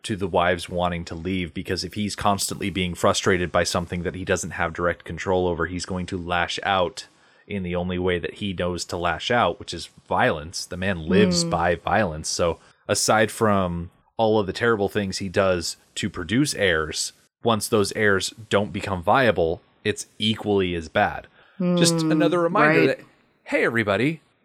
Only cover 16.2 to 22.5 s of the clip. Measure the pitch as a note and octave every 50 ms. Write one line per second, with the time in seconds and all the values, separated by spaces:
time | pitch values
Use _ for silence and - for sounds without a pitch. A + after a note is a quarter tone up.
16.2 | F2+ E2 A2 B2+ D3+ C#3+ - - G2+ F#2 E2+ D#2+ D#2 D2+ D#2 - - - _ _
17.2 | _ _ _ _ - A#2 A2+ G#2 - - A#2 G#2+ G2+ F#2 - G#2+ A2 G#2 G2 F#2+
18.2 | - - - - G#2+ _ - G2+ G#2 - F2 G#2 - G2+ G2 F2+ E2 G2+ G#2+ C3+
19.2 | C3 A2+ F#2+ F2+ E2+ D#2+ D#2+ - _ _ _ _ _ G#2+ G2+ - - _ _ _
20.2 | G#2+ A2 A2 - - G#2+ G2+ G2 F#2+ F2+ F2 E2+ D#2+ D#2+ _ G#2 G2+ F#2 D2 -
21.2 | - - _ - _ _ _ - F3+ F3+ F3 F3 E3+ E3 E3 E3 D#3+ D#3 D#3+ D#3
22.2 | E3+ D#3+ E3+ F3 E3+ E3+